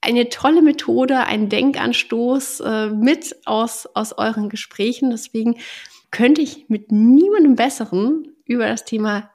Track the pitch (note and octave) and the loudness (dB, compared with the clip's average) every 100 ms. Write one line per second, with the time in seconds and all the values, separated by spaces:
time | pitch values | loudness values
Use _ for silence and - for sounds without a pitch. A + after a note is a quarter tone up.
0 | - A#3+ A#3+ - C4+ E4 D#4 C#4+ - A#3 | -2 0 -2 0 2 6 4 2 -2 0
1 | C4 C4 - G#3+ G#3 G#3 C#4 - A#3 A#3+ | 2 0 0 -2 -2 0 0 0 -2 -2
2 | - A#3 A#3+ C4+ C4+ - - A3 G#3+ G#3+ | -2 -2 0 -2 -4 -8 -6 -4 -4 0
3 | B3 D#4+ - - - A3 A#3 - - - | 2 2 -4 -14 -4 -2 -2 -6 -8 -8
4 | A3 - A3 A3 G#3 G#3+ - - G#3+ B3 | -6 -4 -4 -2 -6 -8 -12 -4 -4 -2
5 | C4 A3+ - A3+ A3+ A#3 - - - - | -2 -4 -6 -4 -2 -4 -8 -20 -20 -20
6 | _ - B3 D4+ C#4 - - G#3+ - G#3+ | _ 0 2 2 0 -8 -6 -6 0 4
7 | A3+ C#4 G4 G#4 D4+ A#3 B3+ C4 G#3+ F3+ | 6 6 6 4 4 4 0 -2 -4 -2
8 | A3+ D#4 C#4+ _ - A#3+ A3 A3+ - A3 | 0 -2 -6 _ -6 -2 -2 -4 -6 -4
9 | G#3+ G#3 G#3+ | -2 -4 -8